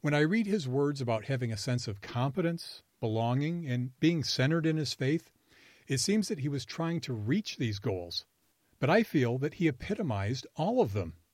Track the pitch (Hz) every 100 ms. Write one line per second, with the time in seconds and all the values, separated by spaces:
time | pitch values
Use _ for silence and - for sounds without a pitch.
0 | 156 147 156 214 202 208 135 131 143 143
1 | 120 113 104 135 123 107 - 123 120 101
2 | - 123 135 131 170 170 - - _ _
3 | 113 107 117 127 147 170 160 123 127 -
4 | 156 170 123 - 131 170 160 156 139 -
5 | 131 160 - _ _ - - - _ 135
6 | - 214 196 190 139 143 - - 165 170
7 | - 117 104 180 - - 117 104 - 95
8 | 87 - - _ _ _ _ _ 131 196
9 | 233 156 120 127 143 - 165 131 - 208
10 | 180 104 101 131 - - 165 254 156 101
11 | 82 - _